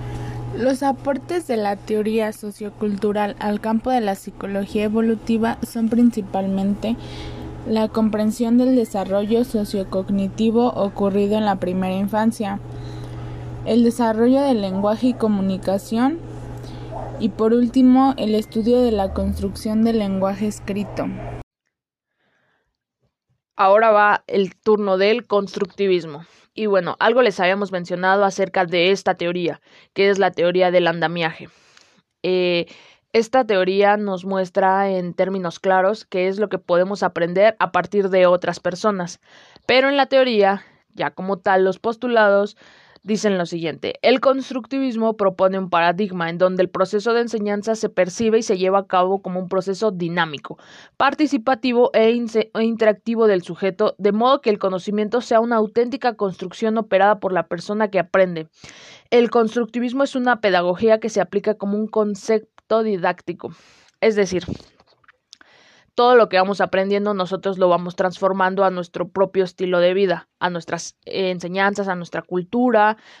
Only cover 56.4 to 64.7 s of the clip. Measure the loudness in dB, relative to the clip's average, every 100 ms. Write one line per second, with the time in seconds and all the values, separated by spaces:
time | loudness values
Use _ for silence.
56.4 | -12 -6 -2 -2 0 4 4 2 0 -2
57.4 | -4 -8 -6 -4 -2 -2 0 2 2 -2
58.4 | -12 _ -20 -20 -20 -18 0 2 4 2
59.4 | 0 -2 -4 -4 -4 -2 -2 -2 -2 0
60.4 | 2 2 0 2 2 2 0 -2 -2 -2
61.4 | -2 -4 -2 -4 -2 -2 -2 -4 -2 -2
62.4 | -2 _ -2 0 0 -2 -2 -4 -8 -10
63.4 | -12 -14 _ _ _ -2 0 2 0 -2
64.4 | -6 -12 -14